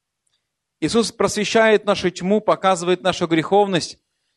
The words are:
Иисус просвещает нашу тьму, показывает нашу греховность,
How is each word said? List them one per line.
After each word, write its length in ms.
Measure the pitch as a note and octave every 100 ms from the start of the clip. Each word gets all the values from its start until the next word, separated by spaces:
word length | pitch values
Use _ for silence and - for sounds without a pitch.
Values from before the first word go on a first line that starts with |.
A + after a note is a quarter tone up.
| _ _ _ _ _ _ _ _
Иисус 320 | D3+ A3+ F#3+
просвещает 760 | - - G#3+ G3 A3+ A3 G#3 G#3
нашу 240 | F#3+ F3+
тьму, 320 | F3 F3+ G#3
показывает 640 | G3+ D#3 F#3+ F3+ F3 F3+
нашу 240 | F#3 E3 F3
греховность, 720 | D#3+ C#3+ G3 G3 F3 - - _ _ _